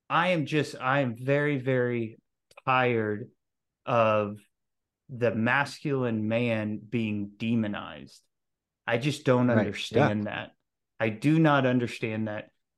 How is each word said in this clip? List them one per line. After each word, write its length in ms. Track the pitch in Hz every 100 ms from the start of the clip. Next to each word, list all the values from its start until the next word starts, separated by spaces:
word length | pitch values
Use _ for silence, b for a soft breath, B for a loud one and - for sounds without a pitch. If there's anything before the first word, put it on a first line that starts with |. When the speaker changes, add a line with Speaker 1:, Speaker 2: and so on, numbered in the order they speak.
| _
Speaker 1:
I 200 | 147 175
am 180 | 175 131
just, 280 | 151 131 -
I 200 | 127 139
am 140 | 131 113
very, 440 | 127 143 147 143
very 580 | 123 127 123 120 113 113 _ _ _ - -
tired 640 | 127 123 117 107 104 - _ _ _ _ _ -
of 540 | 120 110 107 104 104 _ _ _ _ _ _ _
the 260 | 123 117 104
masculine 920 | 117 135 139 - 156 135 123 110 107
man 520 | 113 120 110 107 107
being 540 | 104 120 110 104 101 101
demonized. 840 | 113 117 104 98 82 76 69 - _ _ _ _ _ _ -
I 100 | 117
just 280 | 139 139 -
don't 220 | 123 123
Speaker 2:
Right. 120 | 110
Speaker 1:
understand 640 | 104 98 - 117 139 107
Speaker 2:
Yeah. 80 | 104
Speaker 1:
that. 200 | - - _ _ _ _ _
I 100 | 113
do 280 | 107 143 160
not 300 | 160 139 127
understand 640 | 123 120 - 117 110 110
that. 200 | 107 - _ _